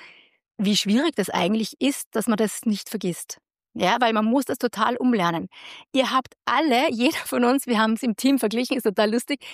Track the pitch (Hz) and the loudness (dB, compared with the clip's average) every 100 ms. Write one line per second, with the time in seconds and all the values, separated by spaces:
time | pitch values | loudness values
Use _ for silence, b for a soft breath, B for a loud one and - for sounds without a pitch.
0 | B B B B _ - 196 208 196 220 | B B B B _ -2 0 0 2 2
1 | 320 - 185 - 180 220 214 - 262 - | 2 0 -2 0 0 0 -2 -2 -2 -2
2 | - 226 214 214 220 - 233 202 - 214 | -6 -4 0 0 0 -2 -2 -4 -4 -6
3 | 185 165 - - _ _ _ - 180 240 | -4 -6 -10 -18 _ _ _ -2 0 2
4 | 240 220 214 262 262 - 247 - 226 247 | 2 2 2 0 0 -2 -4 0 -2 0
5 | 254 226 170 165 185 B B B B 262 | 0 2 2 -2 -6 B B B B -2
6 | 240 262 - _ - 240 311 240 302 233 | 0 0 -4 _ -2 0 2 2 2 2
7 | 254 - - 262 240 277 - 220 220 226 | 0 0 -2 0 2 2 0 2 2 0
8 | 247 208 262 277 220 226 254 262 226 196 | -2 0 2 2 2 -2 -2 -2 0 2
9 | 214 233 - 285 B | 2 0 -2 -6 B